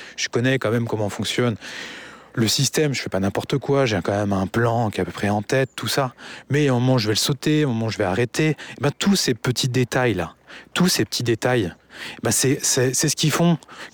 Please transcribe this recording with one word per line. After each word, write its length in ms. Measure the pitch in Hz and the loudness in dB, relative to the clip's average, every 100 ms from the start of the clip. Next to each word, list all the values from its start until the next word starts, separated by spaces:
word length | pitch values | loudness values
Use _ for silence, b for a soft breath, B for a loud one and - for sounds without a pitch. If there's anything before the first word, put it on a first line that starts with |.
| B - | B -8
je 100 | - | -4
connais 320 | 120 127 131 | 0 0 0
quand 120 | 110 | 0
même 160 | 120 117 | 0 0
comment 220 | 110 101 | -2 -4
fonctionne 460 | - 101 - 123 104 B B B B B B B | -4 -4 0 0 -2 B B B B B B B
le 140 | - 110 | -2 0
système, 460 | - 135 - 151 | 0 0 0 0
je 80 | 123 | -2
fais 80 | - | -4
pas 100 | 95 | -2
n'importe 380 | 98 101 - 139 | -2 -2 -2 -2
quoi, 280 | - 139 131 | 0 2 2
j'ai 140 | 101 | 0
quand 140 | 85 101 | 0 0
même 180 | 101 | 0
un 140 | 98 92 | 0 0
plan 420 | 113 117 117 110 | 2 2 2 0
qui 100 | 95 | -2
est 20 | |
à 40 | 90 | -4
peu 60 | |
près 180 | - 101 | -2 0
en 120 | 104 | 0
tête, 280 | 104 135 131 - | 0 0 0 -4
tout 120 | 113 | -4
ça. 260 | - 131 B B B - | -2 -2 B B B -2
Mais 200 | 139 143 | 2 4
au 60 | 123 | 4
moment 180 | 127 | 4
où 40 | 131 | 4
je 100 | 107 | 2
vais 60 | |
le 40 | 104 | 0
sauter, 480 | - 139 156 151 147 | 0 0 2 2 2
au 40 | |
moment 180 | 113 113 | 0 -2
où 20 | |
je 80 | 104 | 0
vais 80 | 98 | 0
arrêter, 500 | 95 120 - 156 143 | 0 0 0 0 0
eh 240 | - - | -8 -4
ben, 100 | 143 - | -2 0
tous 180 | - 196 | 2 4
ces 180 | - | 2
petits 360 | 117 - 120 131 | -2 -2 -2 0
détails-là, 680 | 123 120 139 123 92 85 - B B B | 0 0 2 2 0 -4 -10 B B B
tous 140 | - 180 | 0 2
ces 160 | - | 2
petits 200 | 110 - | -2 -2
détails, 500 | 120 113 123 123 87 - B B B | -2 0 2 2 0 -6 B B B
eh 40 | B | B
ben, 80 | 117 | -2
c'est, 280 | 107 131 143 | 0 2 0
c'est, 320 | - - 127 | 0 2 2
c'est 160 | 127 151 | 2 0
ce 60 | - | 0
qui 140 | 156 | 0
font 280 | - 170 165 B B B | 4 4 2 B B B